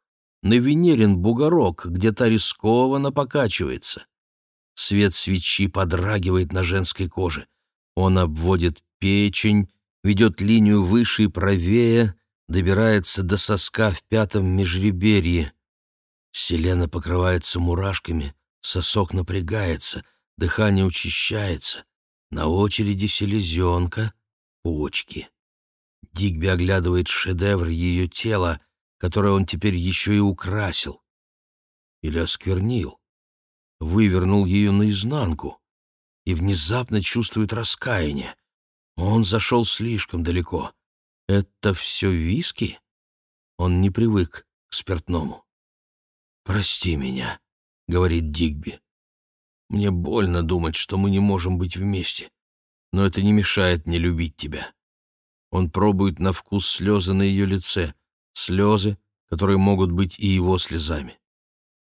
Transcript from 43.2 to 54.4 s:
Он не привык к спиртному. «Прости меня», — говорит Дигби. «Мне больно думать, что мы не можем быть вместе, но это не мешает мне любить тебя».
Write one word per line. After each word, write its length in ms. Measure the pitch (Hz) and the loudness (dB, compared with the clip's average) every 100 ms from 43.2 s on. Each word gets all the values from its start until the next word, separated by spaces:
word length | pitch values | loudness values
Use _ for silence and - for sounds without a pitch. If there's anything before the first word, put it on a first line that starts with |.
| _ _ _ - | _ _ _ -4
Он 240 | 90 90 | 0 2
не 80 | 98 | 2
привык 560 | 92 117 104 82 - - _ _ | 2 2 2 0 -4 -20 _ _
к 40 | - | -10
спиртному. 720 | - 87 - 85 73 - _ _ _ _ _ _ _ _ _ _ | -6 -6 -4 -4 -4 -10 _ _ _ _ _ _ _ _ _ _
«Прости 520 | - 98 95 - 95 78 | -4 -2 -2 -2 -2 -2
меня», — 440 | 65 64 62 - _ _ _ _ - | -4 -6 -8 -10 _ _ _ _ -4
говорит 420 | 85 90 85 80 | 0 2 0 -2
Дигби. 520 | 78 82 76 - - _ _ _ _ _ _ _ _ _ | -2 -2 -2 -10 -14 _ _ _ _ _ _ _ _ _
«Мне 200 | 104 101 | -2 0
больно 540 | 90 85 113 95 87 | -2 -2 0 0 0
думать, 320 | 82 90 82 80 | 0 -2 -2 -4
что 220 | - 95 | -4 -2
мы 100 | 98 | 2
не 100 | 98 | 2
можем 380 | 101 95 90 90 | 2 0 -2 -2
быть 180 | 90 90 | -4 -4
вместе, 540 | 98 95 87 - - _ _ _ _ _ _ | -4 -4 -4 -8 -10 _ _ _ _ _ _
но 120 | 92 | 0
это 200 | 98 92 | 0 2
не 80 | 98 | 2
мешает 560 | 107 95 - 92 87 85 | 4 2 2 2 0 0
мне 100 | 85 | 0
любить 400 | 85 82 82 | 0 0 -4
тебя». 380 | - | -6